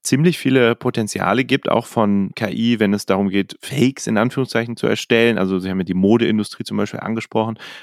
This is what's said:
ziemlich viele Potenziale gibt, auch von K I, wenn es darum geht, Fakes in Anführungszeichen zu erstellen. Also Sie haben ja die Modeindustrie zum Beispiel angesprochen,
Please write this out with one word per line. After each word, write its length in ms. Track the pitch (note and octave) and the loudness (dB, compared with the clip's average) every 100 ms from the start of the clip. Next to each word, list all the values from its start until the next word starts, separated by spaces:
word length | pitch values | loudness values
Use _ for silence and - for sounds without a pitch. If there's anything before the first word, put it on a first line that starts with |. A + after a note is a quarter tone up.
ziemlich 360 | - C3 E3+ D#3+ | -2 2 2 2
viele 380 | C3+ C3 A#2 A#2 | 2 4 4 2
Potenziale 680 | B2 A#2 G#2+ G2 F#2 A2 | -2 -2 -4 -2 0 0
gibt, 240 | B2+ C3+ - | 0 -2 0
auch 180 | A#2 - | 0 0
von 440 | A#2 G#2 G2+ F#2+ | 0 2 2 -2
K 160 | - G#2 | -4 -6
I, 280 | - A2+ A2+ | -2 0 2
wenn 160 | G#2 | 2
es 120 | G2+ - | 0 0
darum 220 | G2 G2+ | 0 2
geht, 280 | G2 G2 - | 0 -2 -6
Fakes 460 | - C3+ B2+ C3+ - | -8 0 0 0 -2
in 100 | G#2+ | 0
Anführungszeichen 600 | A#2+ - B2+ A#2+ A#2 A#2 | 0 0 -2 -2 -4 -4
zu 100 | A#2 | -2
erstellen. 520 | G#2+ - A#2 A#2 A2 | -2 0 2 4 2
Also 200 | F#2+ F#2+ | 0 -2
Sie 120 | F#2 | -2
haben 80 | F#2+ | -4
ja 60 | |
die 100 | F2+ | -2
Modeindustrie 680 | F2+ G2 A#2 A2+ G#2+ G2+ - | 2 4 4 4 0 -2 -8
zum 140 | - G#2 | -8 -6
Beispiel 240 | G#2 - | -6 -6
angesprochen, 580 | G2 A2+ - A2 A2 A2 - - | -6 -8 -4 -2 -2 -4 -14 -20